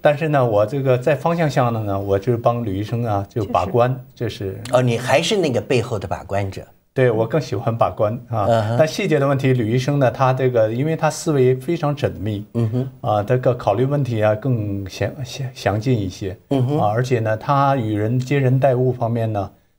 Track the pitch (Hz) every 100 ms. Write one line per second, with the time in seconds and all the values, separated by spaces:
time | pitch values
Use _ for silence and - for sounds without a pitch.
0 | 151 143 160 143 123 101 107 143 131 123
1 | 143 139 170 170 156 135 120 113 104 98
2 | 101 98 - 117 120 120 113 95 107 117
3 | 117 101 98 117 98 87 90 120 123 131
4 | - - 117 - 98 101 107 127 127 113
5 | 123 139 170 214 160 113 - 127 101 107
6 | 95 78 - 98 98 90 - _ _ -
7 | 127 110 113 160 139 104 117 113 95 -
8 | 104 117 - 113 101 117 107 120 156 -
9 | 196 151 135 135 135 127 107 123 127 143
10 | 123 120 131 131 131 120 110 117 151 160
11 | 156 - - 143 127 127 127 165 147 143
12 | 117 92 101 104 107 117 113 123 127 -
13 | 120 104 101 127 131 117 - 104 135 147
14 | 131 113 107 107 135 113 104 98 95 -
15 | 101 - 123 - 127 - 104 101 123 120
16 | 95 - 98 90 _ 139 123 147 107 110
17 | 127 120 110 110 - 139 139 139 107 104
18 | 110 127 127 143 127 131 139 123 127 123
19 | 113 117 110 104 95 - _